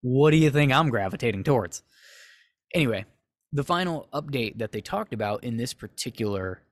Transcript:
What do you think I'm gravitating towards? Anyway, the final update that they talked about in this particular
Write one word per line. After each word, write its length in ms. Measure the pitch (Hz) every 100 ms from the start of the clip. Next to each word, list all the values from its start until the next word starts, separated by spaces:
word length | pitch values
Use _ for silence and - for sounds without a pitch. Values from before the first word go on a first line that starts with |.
What 300 | 127 131 151
do 60 | 156
you 120 | 156
think 240 | 143 147
I'm 160 | 131 160
gravitating 560 | 120 95 - 120 101 98
towards? 380 | 135 92 - _ _ - - - - _ _ _
Anyway, 320 | 175 143 104 98 _ _ _ _
the 100 | 143
final 460 | 139 175 180 160 -
update 440 | 143 151 139 110 110
that 160 | 110
they 80 | 110
talked 320 | - 196 214
about 320 | 107 104 104 123
in 100 | 117
this 180 | 123
particular 880 | - 107 - - - 107 98 95 92 _